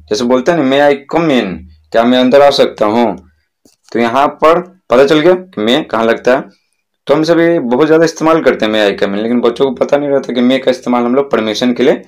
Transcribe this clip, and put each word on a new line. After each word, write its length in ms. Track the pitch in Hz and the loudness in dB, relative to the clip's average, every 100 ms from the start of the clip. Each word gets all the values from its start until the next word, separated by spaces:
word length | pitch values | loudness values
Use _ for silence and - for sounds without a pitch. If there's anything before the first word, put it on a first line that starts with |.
| - | -8
जैसे 140 | 107 | -6
बोलते 280 | 120 127 127 | 0 0 0
हैं 80 | 165 | -2
ना, 160 | 131 135 | 0 2
"May 200 | 143 143 | 2 0
I 20 | - 160 | -4 -2
come 160 | 165 | 0
in?" 140 | 127 101 85 - _ _ | 0 -2 -8 -16 _ _
"क्या 120 | 113 | 0
मैं 160 | 120 127 | 2 2
अंदर 220 | 127 139 | 2 4
आ 80 | 143 | 4
सकता 360 | 139 120 - 104 | 4 0 0 -2
हूँ?" 440 | 113 117 90 - _ _ _ _ _ _ | 0 -2 -4 -14 _ _ _ _ _ _
तो 60 | 117 | -4
यहाँ 280 | 117 127 147 | -2 0 -2
पर 520 | - 156 175 180 _ _ | 0 2 2 -2 _ _
पता 160 | 123 139 | 2 4
चल 140 | 156 | 2
गया 140 | 160 | 2
कि 320 | 185 - - 110 | 0 -4 -6 -2
may 180 | 139 - | -2 -2
कहाँ 140 | 110 113 | -2 -2
लगता 300 | 113 123 135 | -2 0 -2
है। 80 | - _ _ _ _ _ - | -4 _ _ _ _ _ -2
तो 60 | |
हम 100 | 147 | 0
सभी 360 | 156 165 170 170 | 2 2 2 0
बहुत 280 | 123 123 156 | -2 0 2
ज़्यादा 180 | 160 165 | 2 2
इस्तेमाल 380 | - 160 165 | 0 0 2
करते 220 | 127 - 110 | 0 0 -2
हैं 80 | |
may 240 | 110 101 98 | 0 0 0
I 60 | |
come 120 | 101 98 | -4 -4
in, 60 | |
लेकिन 200 | 113 120 | -4 -2
बच्चों 240 | 117 120 135 | -2 0 -2
को 60 | |
पता 260 | 123 123 143 | -2 -2 -2
नहीं 120 | 143 | 0
रहता 240 | 139 135 | -2 -2
कि 80 | 123 | -2
may 240 | 123 131 131 | 0 0 -2
का 60 | |
इस्तेमाल 320 | 123 127 123 | -4 -4 -2
हम 120 | 120 131 | 0 -2
लोग 160 | 139 | 0
परमिशन 420 | 113 110 107 123 | -2 -2 -2 -2
के 100 | 120 | 0
लिए 180 | 131 - | 0 0